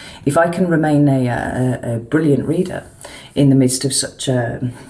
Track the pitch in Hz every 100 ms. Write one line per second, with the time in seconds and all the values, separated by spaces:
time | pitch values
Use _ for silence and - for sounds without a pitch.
0 | - - 131 165 170 175 180 160 156 147
1 | 143 135 123 117 - 127 127 - 123 113
2 | - 156 143 131 - 175 185 92 - -
3 | - - - - 139 135 127 - 139 -
4 | - - - 123 117 120 123 - -